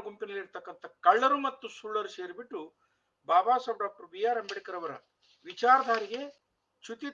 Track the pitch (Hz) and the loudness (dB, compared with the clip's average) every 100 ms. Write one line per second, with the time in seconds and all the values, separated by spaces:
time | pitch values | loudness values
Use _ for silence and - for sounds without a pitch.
0 | 208 202 202 196 185 180 180 170 - - | -6 -10 -10 -8 -10 -14 -16 -16 -18 4
1 | 175 220 262 277 269 262 214 - 214 214 | 6 6 4 2 0 -6 -14 -14 -6 -4
2 | 196 - 180 180 240 196 160 _ _ _ | -4 -8 -12 -12 -10 -10 -10 _ _ _
3 | _ _ - 180 220 254 247 226 202 - | _ _ 2 4 6 2 0 -4 -4 -6
4 | 170 185 226 233 202 196 190 180 160 127 | -16 -2 0 0 -4 -10 -8 -8 -8 -10
5 | - _ _ _ 170 185 240 262 233 226 | -16 _ _ _ -16 0 6 6 6 0
6 | 202 240 285 - _ _ _ _ - 226 | -2 -8 -10 -14 _ _ _ _ -16 -12
7 | 285 | -10